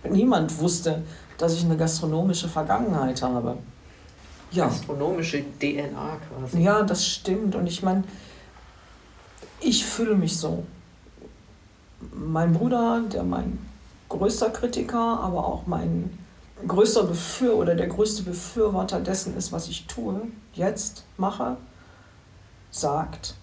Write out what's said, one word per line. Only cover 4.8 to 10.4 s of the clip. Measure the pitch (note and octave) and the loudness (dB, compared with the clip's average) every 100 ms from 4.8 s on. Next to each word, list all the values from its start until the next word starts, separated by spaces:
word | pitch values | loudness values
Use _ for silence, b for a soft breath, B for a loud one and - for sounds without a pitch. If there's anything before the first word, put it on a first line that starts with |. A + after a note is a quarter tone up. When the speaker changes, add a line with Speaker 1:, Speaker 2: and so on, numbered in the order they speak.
| - C#3 D#3 F3 E3 D3 - - | -4 -2 0 0 -2 -2 -4 -4
Speaker 2:
D | C#3+ C#3+ | -2 -2
N | C#3+ C#3 | -4 -6
A | D3 D#3 | -8 -8
quasi. | - B2+ B2+ E3+ | -10 -10 -2 4
Speaker 1:
Ja, | F3+ G#3+ | 4 4
das | G3 F3 - | 4 0 -2
stimmt. | - - F#3+ G#3 F3+ | -2 -2 0 0 0
Und | F3 | -2
ich | - | 0
mein, | F#3+ F#3+ F#3+ B B B B B B - - - - - - - - - | 0 2 0 B B B B B B -20 -20 -20 -20 -20 -20 -20 -20 -4
ich | C#4+ - - | 0 2 0
fühle | - A3+ G3+ | 0 2 2
mich | D#3+ | 2
so. | - | 0